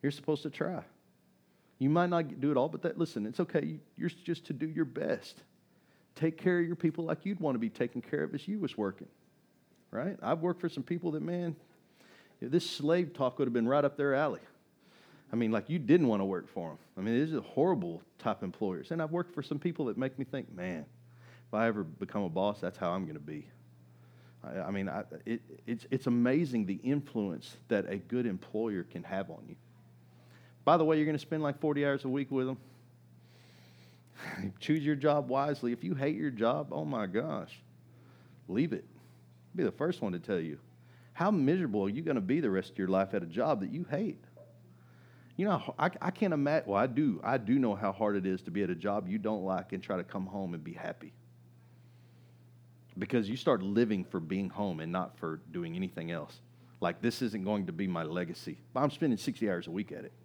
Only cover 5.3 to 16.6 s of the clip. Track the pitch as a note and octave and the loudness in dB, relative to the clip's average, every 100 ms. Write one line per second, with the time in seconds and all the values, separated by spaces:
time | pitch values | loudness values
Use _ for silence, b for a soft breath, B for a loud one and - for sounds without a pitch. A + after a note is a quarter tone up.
5.3 | - - _ _ b b b b - D#3+ | -20 -20 _ _ b b b b 0 0
6.3 | D#3+ F3+ F3 E3+ E3+ E3 D3 E3 D#3+ F#3+ | 2 2 4 2 2 0 0 -2 -2 -2
7.3 | G3 D#3 B2+ A2+ - A#2+ B2 - D3+ D3+ | -2 0 2 0 0 -2 -2 -4 -2 -2
8.3 | C#3+ - G#3 D#3+ - G2+ F#2+ - _ _ | -4 -4 -4 -4 0 -2 -2 -14 _ _
9.3 | _ _ _ _ _ _ A2 D#3 G3 A2 | _ _ _ _ _ _ -4 -4 -4 0
10.3 | E3 E3+ F3 E3+ - C3 E3+ F3 D3+ D#3 | 0 0 -2 -4 -4 -4 -2 -2 -2 -2
11.3 | F3 F3 D#3 - _ _ B B B B | -2 -4 -6 -12 _ _ B B B B
12.3 | B A#2+ D#3+ E3+ - D3 F3 F3+ - C3 | B 2 2 2 -2 2 2 2 2 0
13.3 | - C3 A#2+ A2+ C#3+ C#3+ C#3+ C#3+ C3+ D3+ | 2 2 4 4 4 4 2 2 4 2
14.3 | G#2+ - _ _ _ B B B B B | -2 -10 _ _ _ B B B B B
15.3 | A#2 A2+ A2 F#2 E3+ A#2 F3 C#3+ G#2 F#2+ | 0 2 2 0 -4 6 6 8 4 2
16.3 | F#2 - - | -2 -4 -8